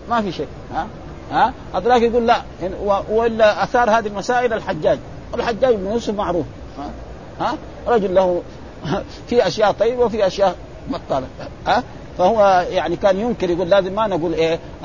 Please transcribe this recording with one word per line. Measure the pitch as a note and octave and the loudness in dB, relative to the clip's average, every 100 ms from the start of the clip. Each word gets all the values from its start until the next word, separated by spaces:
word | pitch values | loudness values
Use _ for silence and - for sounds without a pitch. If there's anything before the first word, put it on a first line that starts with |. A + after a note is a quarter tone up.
| - | -4
ما | A#3 | -2
في | G#3 | -2
شيء، | D#3 C#3+ - - | -4 -8 -10 -10
ها؟ | C3+ G#3+ - - - - | -6 -8 -10 -14 -14 -4
ها؟ | D#3+ G#3+ - - | 2 2 0 -6
أدراك | F#3 G3 B3 | -2 4 4
يقول: | A#3 A#3+ A#3 | 4 4 4
"لا". | G#3 | 2
إن-، | - - F3 F3 | 0 -8 -8 -4
و-، | G3+ G3 - | 0 0 2
وإلا | G#3+ A#3 A3 G#3+ F3 | 2 2 4 4 4
أثار | G3 B3 A#3+ | 2 2 4
هذه | A3+ G#3 | 4 2
المسائل | G3+ - B3 B3 | -4 -2 0 0
الحجاج، | A3 - E3+ F3 D3 - - - | -2 -4 -2 0 0 -4 -16 -8
والحجاج | A#3+ A#3+ G#3 C4 | -4 -2 2 2
بن | A3 F#3 | 2 0
يوسف | A#3 A#3+ | -4 -2
معروف، | G#3 E3+ F3 B2+ - - - | -2 -2 -2 -4 -8 -16 -12
ها؟ | C#3+ - - - - - G3 | -12 -12 -16 -16 -14 -6 -4
ها؟ | - - - - | -4 -8 -8 0
رجل | A#3+ F#3+ | 2 2
له | F#3 F#3 F3 - - - - | 4 4 2 -4 -14 -16 -12
<laughs> | - - - - - | -6 -6 -6 -14 -2
في | A#3+ F#3+ | 2 2
أشياء | G#3 G#3 | 2 2
طيبة | F#3 A3 B3+ | 4 2 2
وفي | A#3+ G#3+ F#3+ | 0 2 0
أشياء | F#3 F#3+ F3+ - - - | 2 2 2 -8 -12 -8
بطالة، | C4 - C#3+ C3 - - - - | -8 -4 -4 -4 -10 -14 -6 0
ها؟ | G#3 B3+ - - - | 0 -2 -10 -8 2
فهو | F3+ A3 G3+ F#3 E3+ | 4 6 6 6 2
يعني | F3+ D#3 E3+ | 0 -2 2
كان | G3+ F#3+ | 2 2
ينكر، | A#3+ A3 F#3 | 0 0 0
يقول: | E3+ F3 | 0 4
"لازم | G3 F#3+ | 4 4
ما | G3 A3 | 0 0
نقول | F3 E3+ | 0 0
إيه؟ | D#3 D#3+ E3 - - | 0 0 0 -4 -6